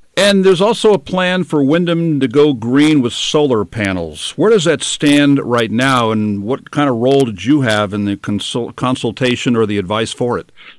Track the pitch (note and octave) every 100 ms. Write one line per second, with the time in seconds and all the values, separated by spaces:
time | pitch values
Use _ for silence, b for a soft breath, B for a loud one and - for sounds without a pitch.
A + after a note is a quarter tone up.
0 | _ - G3+ G3 F#3+ F3 G#3 A3 A3 G3
1 | - F#3 F3+ F#3 E3+ D3+ C3+ D#3+ E3+ E3
2 | E3+ D3 C3 C#3 D3+ B2 A2+ C3+ D3+ D3+
3 | A#2+ - - D#3 D3 A2+ F#2+ A2+ G2+ F#2
4 | E2 D2+ - - G3 A3+ E3 C#3 - -
5 | D3 C#3+ C#3+ C#3 - A#2+ A2+ A2 C3+ B2+
6 | A2+ A2 G#2+ G2+ G2+ C3+ - D3 C#3+ A#2
7 | B2+ C#3 B2 F#2+ G#2 D3 B2 G#2+ G#2 G#2
8 | G2+ G2 - G#2 - B2+ A#2 - B2+ C3
9 | A#2+ - B2+ B2 C3 A#2 G#2+ G#2 F2+ G#2+
10 | A2+ - B2 F#2+ - - B